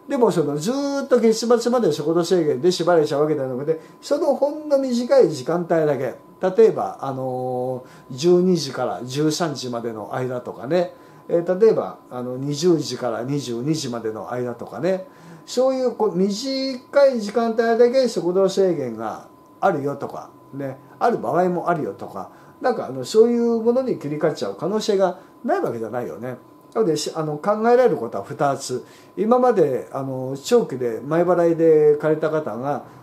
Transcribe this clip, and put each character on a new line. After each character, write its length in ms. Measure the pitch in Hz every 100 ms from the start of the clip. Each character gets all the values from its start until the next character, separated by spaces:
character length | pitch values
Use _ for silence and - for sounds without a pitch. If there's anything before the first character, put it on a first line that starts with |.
| -
で 100 | 277
も、 140 | 220
そ 120 | 175 143
の、 120 | 147
ず 140 | 165
ー 320 | 277 285 277
っ 40 | 277
と 100 | 247
月 260 | 226 220 233
末 260 | 233 233
ま 100 | 247
で 100 | 202
速 220 | 147 151
度 100 | 165
制 220 | 165 185 151
限 160 | 127
で 100 | 170
縛 200 | 180 165
ら 80 | 175
れ 60 | 147
ち 80 |
ゃ 60 | 143
う 40 |
わ 40 | 156
け 80 | 147
で 60 |
は 80 | 131
な 60 | 127
く 100 | 143
て、 160 | 160 - -
そ 160 | - 285
の 160 | 320
ほ 180 | 254 277
ん 180 | 302 302
の 100 | 277
短 400 | 269 240 247 269
い 100 | 185
時 140 | 139
間 240 | - 175 170
帯 160 | 165 151
だ 120 | 135
け、 180 | 127 - - - 185 185
例 120 | 220
え 20 |
ば、 260 | 147 98 -
あ 100 | 131
の、 720 | 131 131 127 127 127 127 127 - - -
十 320 | 135 165 180
二 140 | 185 175
時 160 | 139
か 140 | 127 123
ら 160 | 92
十 260 | 123 135 156
三 240 | 151 170
時 160 | 131 123
ま 120 | 117
で 100 | 113
の 240 | 110 101 127
間 240 | 127 123
と 140 | 110
か 120 | 87 117
ね、 300 | 175 175 - - - -
え 120 | 170
ー、 200 | 170 185
例 120 | 220
え 20 |
ば、 260 | 170 95 - -
あ 140 | 123
の、 140 | 123 127
二 180 | 139 143
十 240 | 175 165
時 180 | 127 123
か 140 | 120
ら 120 | 110
二 160 | 123 143
十 220 | 123 117
二 140 | 135 156
時 140 | 131
ま 100 | 120
で 120 | 110
の 200 | 107 92
間 240 | 120 123 117
と 100 | -
か 140 | 101
ね、 280 | 165 185 185 - - - -
そ 240 | - 262
う 60 | 262
い 80 |
う、 80 | 254 -
こ 100 | 214
う、 120 | 170
短 880 | 196 202 269 269 269 247 - 285 277
い 120 | 247
時 120 | 208
間 180 | 240 233
帯 60 | 226
だ 200 | 226 226 240
け 160 | 269 254
速 260 | - 165
度 160 | 180 190
制 260 | 190 190 156
限 220 | 127 110
が 300 | 110 90 - - - -
あ 120 | 196
る 120 | 156
よ 120 | 139 139
と 100 | 131
か、 240 | 151 - - -
ね、 260 | 135 139 131 - -
あ 140 | 240
る 80 | 208
場 200 | 110 156
合 100 | 185
も 200 | 175 156
あ 60 | 170
る 80 |
よ 100 | 110
と 140 | 98 101
か、 240 | 98 92 - - -
な 100 | 254
ん 40 | 220
か、 120 | -
あ 20 |
の、 140 | 131
そ 240 | 127 214 240
う 20 |
い 80 | 240
う 240 | 233 233
も 120 | 220
の 100 | 240
に 160 | 262 175
切 80 | 143
り 80 | 151
替 140 | 165
え 20 |
ち 120 | - 101
ゃ 40 |
う 60 | 98
可 120 | 156
能 120 | 214
性 180 | 208 196
が 220 | 190 180 - -
な 140 | 240 381
い 40 |
わ 100 | 233
け 60 | 117
じ 80 | 110
ゃ 40 |
な 120 | 123
い 60 | 107
よ 100 | 78
ね。 200 | 123 120 - - -
な 80 | -
の 60 | 202
で、 100 | 151
し-、 140 | - 165
あ 80 |
の、 140 | 156 147
考 200 | 202 214 226
え 80 | 240
ら 60 |
れ 60 | 247
る 80 | 160
こ 120 | 113
と 80 | 104
は 60 |
二 340 | 98 139 143 131
つ。 260 | - 123 - - - -
今 220 | 214 254
ま 140 | 247
で、 340 | 202 147 123 -
あ 100 | 135
の、 340 | 135 131 131 135
長 220 | - 240 -
期 120 | 131
で 220 | 120 110 127
前 180 | 165
払 300 | 175 175 170
い 20 | 160
で 400 | 165 156 151 147
借 180 | 156 156
り 60 |
た 80 | 160
方 260 | 156 151 107
が、 280 | 135 131 - -